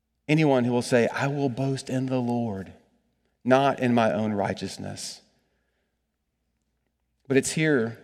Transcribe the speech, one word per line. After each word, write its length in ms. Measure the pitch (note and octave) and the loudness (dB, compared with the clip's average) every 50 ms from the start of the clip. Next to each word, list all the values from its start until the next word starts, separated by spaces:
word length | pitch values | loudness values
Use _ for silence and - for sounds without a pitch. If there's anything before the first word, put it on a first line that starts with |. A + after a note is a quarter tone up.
| _ _ _ _ _ - | _ _ _ _ _ 0
Anyone 360 | D3+ D#3 D#3+ D3 C3+ B2+ A#2+ | 2 4 4 4 4 4 2
who 80 | B2 | 2
will 100 | B2 B2 | 0 -2
say, 260 | A#2+ - C3+ A#2+ A#2 - | 0 2 2 2 2 2
"I 200 | - - B2+ C#3+ | 0 -2 -4 -2
will 200 | C#3+ D3 C#3 C#3 | -2 -2 -2 -2
boast 400 | A#2 B2 C3+ C3+ C3+ C3 - - | -2 -2 -4 -4 -4 -6 -6 -6
in 180 | B2+ C3 C3 | -4 -4 -2
the 120 | C3 C3 C3 | -2 -2 -2
Lord, 560 | B2 A#2+ A#2+ A#2+ A#2 A2+ G2 F#2+ F#2 D#2+ - - _ _ _ _ _ _ _ _ _ _ _ _ | -2 -2 -2 -2 -4 -4 -6 -8 -10 -12 -16 -20 _ _ _ _ _ _ _ _ _ _ _ _
not 380 | - A#2+ B2+ C3+ C#3 C#3 - - | 0 2 4 4 4 2 0 0
in 140 | B2+ A#2+ A#2+ | 0 2 2
my 180 | A#2+ A2+ A2 | 4 2 2
own 220 | C#2+ G2+ A2 G#2+ G#2 | 2 0 -2 -2 -2
righteousness." 880 | G2+ F#2+ - F#2+ - F#2+ G2 - - G2 G2 G2+ - - - - - _ _ _ _ _ _ _ _ _ _ _ _ _ _ _ _ _ _ _ _ _ _ _ _ _ _ _ _ _ _ _ _ _ _ _ _ _ _ _ _ _ | -2 -2 -2 -4 -6 -8 -10 -10 -10 -12 -12 -12 -12 -12 -14 -14 -16 _ _ _ _ _ _ _ _ _ _ _ _ _ _ _ _ _ _ _ _ _ _ _ _ _ _ _ _ _ _ _ _ _ _ _ _ _ _ _ _ _
But 120 | - C3 C3 | 0 2 2
it's 140 | - - | 2 2
here 460 | - E3 D#3 D#3 D3+ B2+ A2+ A#2 A2+ - | 0 0 2 4 4 2 2 0 -4 -10